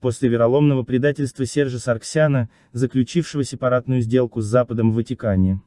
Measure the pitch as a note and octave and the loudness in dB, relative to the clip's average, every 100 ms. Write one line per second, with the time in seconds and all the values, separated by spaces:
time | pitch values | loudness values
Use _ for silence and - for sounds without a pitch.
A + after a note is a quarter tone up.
0 | B2+ A#2 C3 A#2 A#2 C3 D3 C3+ A#2+ B2+ | -4 0 0 2 2 4 2 2 0 0
1 | C#3+ C#3+ C#3 - C3 - C#3 B2 A2+ A#2 | 0 -2 -6 -4 -6 -2 -2 -4 -4 -4
2 | - D#3 D#3 C#3 A#2 _ _ A#2+ B2+ C3 | -2 0 2 2 -2 _ _ -4 -2 0
3 | B2 F3 D#3+ D3 C3+ B2 B2 B2 B2 B2+ | 0 -2 -2 -4 -6 -2 0 0 0 -2
4 | A2+ B2+ B2 A#2+ G#2+ A#2+ A#2+ A2+ A2+ A2 | 2 2 0 -2 0 2 2 2 0 0
5 | A2+ B2 A2+ F#2+ F#2+ F#2+ | -4 -4 0 2 2 0